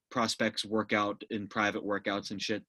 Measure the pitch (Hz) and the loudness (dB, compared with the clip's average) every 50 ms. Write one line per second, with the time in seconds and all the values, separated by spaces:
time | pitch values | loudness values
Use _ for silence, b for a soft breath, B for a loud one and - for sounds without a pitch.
0 | _ _ - 131 117 107 - - 117 110 107 - - 101 107 110 104 - 113 107 | _ _ -2 0 0 2 2 2 0 0 0 -2 -2 0 0 0 2 2 2 2
1 | 104 101 104 - - - 113 107 101 98 - 113 107 104 98 110 - 101 104 98 | 4 2 0 -4 -6 -6 -4 -4 -4 -4 0 2 2 2 2 0 -2 -2 -2 -2
2 | 101 107 101 101 101 - 107 98 - - 107 104 - | 0 0 0 0 -2 -4 -6 -4 -2 -2 -2 -2 -4